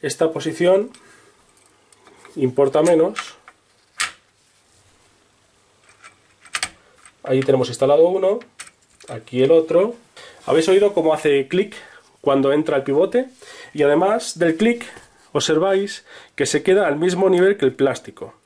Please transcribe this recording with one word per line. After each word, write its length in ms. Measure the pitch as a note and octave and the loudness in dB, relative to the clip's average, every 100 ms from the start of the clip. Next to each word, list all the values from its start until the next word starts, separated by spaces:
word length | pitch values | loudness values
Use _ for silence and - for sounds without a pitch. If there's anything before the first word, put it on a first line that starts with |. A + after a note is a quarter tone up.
esta 300 | D3 - D#3+ | -10 -2 -4
posición 600 | D#3+ D3 - F3 F#3+ A#3 - _ - _ _ _ _ _ _ _ _ _ - - - | -2 -8 -2 2 2 0 -12 _ -20 _ _ _ _ _ _ _ _ _ -20 -20 -4
importa 460 | C3 B2+ C#3 D3+ | -4 0 0 2
menos. 360 | D#3+ E3 E3+ G#3+ - - - _ _ _ _ _ - - _ _ _ _ _ _ _ _ _ _ _ _ _ _ _ _ _ _ - _ _ _ - - - - _ _ _ _ | 2 2 2 -2 -14 -18 -20 _ _ _ _ _ -12 -12 _ _ _ _ _ _ _ _ _ _ _ _ _ _ _ _ _ _ -20 _ _ _ -14 -12 -12 -14 _ _ _ _
Ahí 160 | C#3 C3+ | -4 -2
tenemos 300 | C3 C3 B2+ | 0 0 -2
instalado 380 | - C#3 D3 E3+ | -2 0 4 2
uno, 300 | F#3+ F#3 A3 - _ - _ _ _ - | 2 -2 -4 -8 _ -20 _ _ _ -16
aquí 340 | A#2 - B2 | -16 -10 0
el 100 | C3+ | 4
otro. 440 | E3 D#3+ D#3+ G#3 A#3+ _ - - - - | 4 4 0 0 -4 _ -20 -20 -20 -2
¿Habéis 220 | D3 D#3+ | 0 4
oído 260 | F#3+ G3+ | 4 2
cómo 200 | G3 D#3+ | 0 0
hace 340 | D#3 D3+ C#3 C3+ | 0 2 0 0
clic 260 | F3+ G#3 - - - _ _ | -2 -4 -6 -20 -20 _ _
cuando 320 | - C#3 C3+ | 0 2 2
entra 260 | C#3+ D#3 C#3+ | 0 0 -2
el 60 | |
pivote? 460 | C3+ C#3 F#3 A#3+ C4 _ - - - | -2 0 0 0 -4 _ -20 -20 -18
Y 100 | D3+ | -2
además 540 | C#3+ D3 F#3 A3 - - | 2 2 2 -2 -6 -2
del 200 | E3+ E3 | -2 0
clic, 280 | A3 A#3 - - - _ _ | 0 0 -8 -20 -20 _ _
observáis 720 | D3 - D#3 F#3 G3 G3+ - - - - - | -6 0 0 0 -2 -4 -10 -18 -20 -20 -6
que 100 | C3+ | -4
se 180 | D3 | -2
queda 240 | E3 F#3+ F#3 | 2 2 2
al 100 | D3 | 0
mismo 320 | E3 F3 F#3+ | -2 0 0
nivel 280 | F3+ F#3 G3+ | 2 2 2
que 80 | C3+ | -2
el 80 | |
plástico. 600 | B2+ C3+ B2+ - - - - | 0 -2 -2 -12 -18 -18 -18